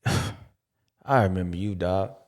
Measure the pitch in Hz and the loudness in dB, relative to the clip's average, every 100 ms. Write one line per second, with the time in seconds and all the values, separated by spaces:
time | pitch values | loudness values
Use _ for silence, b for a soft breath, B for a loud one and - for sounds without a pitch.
0 | - - - - - _ _ _ _ _ | 0 0 -2 -10 -20 _ _ _ _ _
1 | - 135 101 92 90 87 104 95 87 92 | 0 4 4 2 -2 -4 -4 -2 -2 0
2 | 95 - | -2 -8